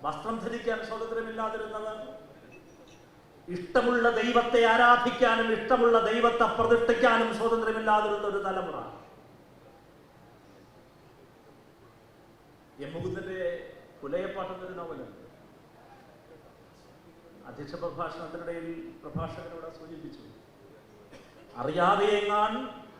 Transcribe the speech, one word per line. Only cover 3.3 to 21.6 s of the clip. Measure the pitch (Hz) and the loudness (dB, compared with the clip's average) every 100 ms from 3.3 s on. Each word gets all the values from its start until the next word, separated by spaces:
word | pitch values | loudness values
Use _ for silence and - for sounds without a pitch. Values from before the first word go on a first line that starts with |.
| - - | -20 -10
ഇഷ്ടമുള്ള | 175 - 254 240 240 233 | -10 0 2 4 4 4
ദൈവത്തെ | 220 233 240 233 247 226 | 2 2 2 4 4 6
ആരാധിക്കാനും | 226 240 240 247 233 247 226 226 | 6 8 8 4 2 4 4 2
ഇഷ്ടമുള്ള | 220 - 254 233 226 214 | -2 2 4 6 6 4
ദൈവത്തെ | 226 233 233 | 2 2 4
പ്രതിഷ്ഠിക്കാനും | 233 - 233 233 - 233 247 226 226 | 2 2 4 4 4 4 6 4 2
സ്വാതന്ത്ര്യമില്ലാതിരുന്ന | 220 226 226 220 220 220 214 214 208 208 | 0 0 2 0 -2 2 2 2 -2 -2
ഒരു | 196 | -2
തലമുറ. | 196 190 170 151 - - - - - - - - - - - - - - - - - - - - - - - - - - - - - - - - - - - - - - - - | -2 -4 -6 -8 -12 -16 -20 -20 -20 -20 -20 -20 -20 -20 -20 -20 -20 -20 -20 -20 -20 -20 -20 -20 -20 -20 -20 -20 -20 -20 -20 -20 -20 -20 -20 -20 -20 -20 -20 -20 -20 -20 -20 -14
എം | 143 | -10
മുകുന്ദന്റെ | 160 185 185 185 185 175 175 - - - - | -8 -6 -6 -8 -4 -4 -4 -10 -18 -20 -14
പുലയപ്പാട്ട് | 139 170 185 196 185 | -6 -4 -4 -6 -8
എന്നൊരു | 185 185 | -8 -10
നോവലുണ്ട്. | 180 165 139 - - - - - - - - - - - - - - - - - - - - - - - - - | -10 -10 -12 -14 -16 -20 -20 -20 -20 -20 -20 -20 -20 -20 -20 -20 -20 -20 -20 -20 -20 -20 -20 -20 -20 -20 -20 -20
അധ്യക്ഷ | 120 147 170 | -16 -14 -8
പ്രഭാഷണത്തിനിടയിൽ | 170 147 165 160 165 170 170 170 165 165 - - | -8 -6 -8 -8 -12 -10 -8 -8 -8 -10 -12 -16
പ്രഭാഷകനോട് | - 165 165 160 175 165 160 160 | -10 -8 -8 -10 -14 -14 -16 -16
സൂചിപ്പിച്ചു, | 160 160 147 - - - - - - - - - - - - - - | -18 -16 -16 -18 -20 -20 -20 -20 -20 -20 -20 -20 -20 -20 -20 -20 -20
അറിയാതെ | 120 | -6